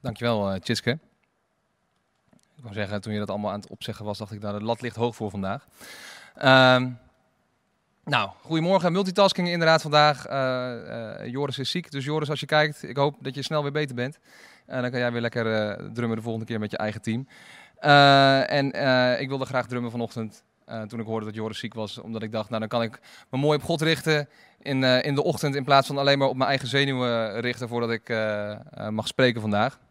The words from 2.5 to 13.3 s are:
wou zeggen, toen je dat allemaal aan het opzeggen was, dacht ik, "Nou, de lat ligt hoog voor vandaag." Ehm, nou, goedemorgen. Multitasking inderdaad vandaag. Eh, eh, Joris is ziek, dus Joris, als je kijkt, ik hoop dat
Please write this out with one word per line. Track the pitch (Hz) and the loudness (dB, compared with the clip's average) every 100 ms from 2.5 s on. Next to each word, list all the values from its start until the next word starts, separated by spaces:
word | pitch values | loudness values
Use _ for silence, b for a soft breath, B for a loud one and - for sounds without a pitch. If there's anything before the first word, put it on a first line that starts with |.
| - | -20
wou | 117 | -12
zeggen, | 101 98 104 | -8 -4 -4
toen | 110 | -4
je | 107 | -4
dat | 104 | -4
allemaal | 101 104 | -4 -4
aan | 104 | -6
het | - | -10
opzeggen | - - 107 104 | -12 -12 -8 -8
was, | 101 | -8
dacht | 107 | -8
ik, | 104 | -8
"Nou, | 104 104 | -8 -4
de | 107 | -2
lat | 117 | -2
ligt | 123 110 | -4 -2
hoog | 120 113 | -2 -2
voor | 107 | -8
vandaag." | 95 95 120 _ B B B B B B - | -4 -6 -6 _ B B B B B B -2
Ehm, | 131 131 127 127 127 120 _ _ _ _ _ _ _ _ _ _ | 4 8 8 6 2 -8 _ _ _ _ _ _ _ _ _ _
nou, | - 127 98 - | -2 0 0 -8
goedemorgen. | - 160 170 190 175 | -4 0 2 2 2
Multitasking | 180 190 185 196 - 175 | 0 0 4 2 2 -2
inderdaad | 175 160 160 | 2 4 4
vandaag. | 156 151 151 135 - | 4 6 6 4 -4
Eh, | 135 131 127 127 117 82 117 110 - | -2 0 -2 -4 -8 -10 -10 -10 -10
eh, | 117 | -8
Joris | 127 143 131 | -4 -4 -4
is | 131 | -4
ziek, | 185 165 | -6 -6
dus | 139 135 | -8 -4
Joris, | 156 143 | -2 -2
als | 151 | -4
je | 151 | 2
kijkt, | 151 151 147 | 4 4 -2
ik | - 131 | -8 0
hoop | 143 147 | 0 0
dat | 139 | -10